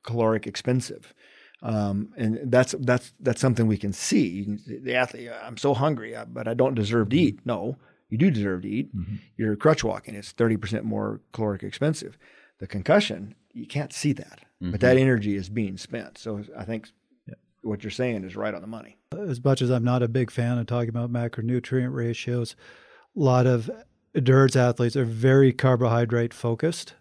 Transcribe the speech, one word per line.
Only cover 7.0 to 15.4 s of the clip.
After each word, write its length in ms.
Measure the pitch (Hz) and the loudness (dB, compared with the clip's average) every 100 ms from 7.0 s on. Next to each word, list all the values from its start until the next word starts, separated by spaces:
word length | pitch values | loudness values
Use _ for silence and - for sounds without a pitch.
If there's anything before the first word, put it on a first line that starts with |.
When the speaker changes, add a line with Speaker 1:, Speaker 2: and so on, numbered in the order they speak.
| 104 | 2
Speaker 1:
to 80 | 139 | 4
Speaker 2:
Mm-hmm. 80 | 147 | 2
Speaker 1:
eat." 120 | 101 - | 0 -6
No, 320 | 110 104 139 _ _ _ | -6 -6 -10 _ _ _
you 100 | 110 | 2
do 140 | 185 | 2
deserve 300 | 117 101 90 | 2 -2 -4
to 80 | 98 | -4
eat. 260 | 110 - 101 | -6 -6 -8
Speaker 2:
Mm-hmm. 200 | 87 104 - - | -8 -10 -12 -4
Speaker 1:
You're 220 | 110 104 | -4 2
crutch 260 | 151 156 | 2 2
walking. 320 | 113 98 - 104 | 0 -4 -10 -14
It's 160 | - | -16
thirty 240 | - 117 110 | 0 2 2
percent 300 | 107 110 110 | -2 -6 -4
more 340 | 104 107 107 _ | -4 -4 -6 _
caloric 300 | - 107 98 | -6 -4 -4
expensive. 540 | 104 - 147 156 - - _ _ _ _ | -8 -2 -2 -2 -8 -18 _ _ _ _
The 80 | 98 | -10
concussion, 680 | 104 90 190 202 85 101 - _ | -6 2 4 2 -6 -10 -18 _
you 160 | - - | -18 -8
can't 240 | 143 147 | -8 -8
see 220 | - 147 | -2 -2
that, 260 | 131 - - _ _ | -2 -6 -20 _ _
but 180 | 90 92 | -6 2
that 160 | 123 131 | 6 6
Speaker 3:
Mm-hmm. 60 | |
Speaker 1:
energy 340 | 131 120 104 | 6 4 2
is 140 | 98 | -4